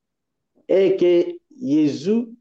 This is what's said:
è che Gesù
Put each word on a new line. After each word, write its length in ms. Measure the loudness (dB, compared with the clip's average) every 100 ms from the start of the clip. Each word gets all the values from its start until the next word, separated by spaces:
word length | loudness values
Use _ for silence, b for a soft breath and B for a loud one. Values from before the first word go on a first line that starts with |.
| _ _ _ _ _ _ -2
è 300 | 0 2 2
che 460 | 2 2 0 -6 _
Gesù 880 | -12 -2 0 0 -2 -2 -2 -4 -12